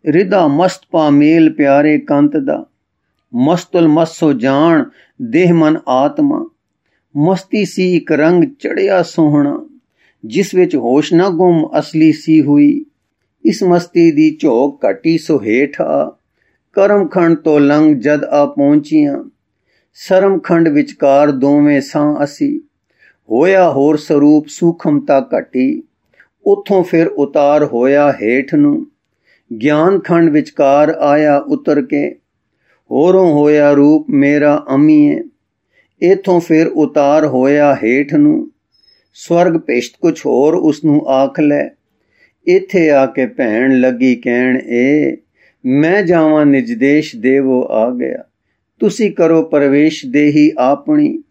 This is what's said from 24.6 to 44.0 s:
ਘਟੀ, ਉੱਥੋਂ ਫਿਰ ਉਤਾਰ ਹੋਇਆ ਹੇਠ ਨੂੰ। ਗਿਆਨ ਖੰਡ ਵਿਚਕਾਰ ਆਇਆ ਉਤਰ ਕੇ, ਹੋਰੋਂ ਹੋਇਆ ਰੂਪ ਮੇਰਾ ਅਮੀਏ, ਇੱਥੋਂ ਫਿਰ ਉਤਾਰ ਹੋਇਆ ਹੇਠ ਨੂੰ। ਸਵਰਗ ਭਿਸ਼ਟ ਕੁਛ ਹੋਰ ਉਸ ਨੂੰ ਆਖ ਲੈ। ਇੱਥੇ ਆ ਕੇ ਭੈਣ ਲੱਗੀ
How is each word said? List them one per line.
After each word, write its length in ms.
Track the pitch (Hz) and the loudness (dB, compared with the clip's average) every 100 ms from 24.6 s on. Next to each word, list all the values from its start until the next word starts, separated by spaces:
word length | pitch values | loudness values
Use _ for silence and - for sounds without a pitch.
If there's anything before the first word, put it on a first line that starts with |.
| 170 170 165 147 147 139 123 101 | -2 -2 -2 -2 0 -2 -2 -6
ਘਟੀ, 440 | - 127 131 - - _ _ _ _ _ - | -4 -4 -4 -4 -12 _ _ _ _ _ -2
ਉੱਥੋਂ 380 | 202 196 190 | -2 0 -2
ਫਿਰ 220 | 175 170 165 | 0 0 -2
ਉਤਾਰ 580 | - 143 151 143 147 | -2 -2 0 2 2
ਹੋਇਆ 480 | 147 117 131 143 147 | 0 -2 0 2 0
ਹੇਠ 420 | 123 110 127 135 | -2 -2 -2 -2
ਨੂੰ। 320 | 151 147 156 - _ _ _ _ _ _ 113 | 0 0 0 -8 _ _ _ _ _ _ -6
ਗਿਆਨ 360 | 135 151 170 196 | -2 0 0 0
ਖੰਡ 320 | - 170 165 | 0 0 2
ਵਿਚਕਾਰ 580 | 151 - - 139 143 151 | 0 -2 -2 2 2 0
ਆਇਆ 500 | - 147 147 151 143 | 0 0 2 2 0
ਉਤਰ 440 | - 147 - 147 | -2 -6 -2 -2
ਕੇ, 320 | 131 147 147 - _ _ _ _ _ _ _ | -2 -4 -4 -10 _ _ _ _ _ _ _
ਹੋਰੋਂ 420 | 123 170 190 180 | -2 2 2 2
ਹੋਇਆ 400 | 147 147 151 143 | 2 2 2 2
ਰੂਪ 340 | 143 143 156 151 | 4 4 2 0
ਮੇਰਾ 540 | 139 139 147 147 151 - | 0 0 2 0 0 -2
ਅਮੀਏ, 480 | 135 151 151 147 151 349 _ _ _ _ _ _ _ | 0 4 4 2 0 -8 _ _ _ _ _ _ _
ਇੱਥੋਂ 380 | 175 196 196 175 | 0 0 0 -2
ਫਿਰ 260 | 165 160 165 | 2 0 0
ਉਤਾਰ 600 | 151 143 147 139 151 147 | 0 -2 0 2 2 0
ਹੋਇਆ 480 | 127 131 147 147 | 0 0 2 2
ਹੇਠ 400 | 135 110 131 143 | 0 -2 -2 0
ਨੂੰ। 360 | 151 147 151 - _ _ _ _ _ _ - | 0 2 0 -6 _ _ _ _ _ _ -20
ਸਵਰਗ 420 | - 170 180 165 | -4 -2 0 -4
ਭਿਸ਼ਟ 360 | - 120 120 _ | -4 -6 -6 _
ਕੁਛ 260 | - - - | -4 -4 -4
ਹੋਰ 280 | 120 147 | 0 0
ਉਸ 300 | 175 156 143 | 0 -2 -2
ਨੂੰ 240 | 160 147 143 | -2 -2 0
ਆਖ 320 | 135 135 151 | -2 -2 -2
ਲੈ। 280 | 147 143 147 _ _ _ _ _ _ _ - | -2 -2 -6 _ _ _ _ _ _ _ -2
ਇੱਥੇ 440 | 180 - 190 156 | -2 0 -2 2
ਆ 160 | 139 135 | 2 0
ਕੇ 200 | 135 127 | -4 -6
ਭੈਣ 540 | - 120 110 131 131 | -4 -4 -2 0 0
ਲੱਗੀ 340 | 127 120 | 0 0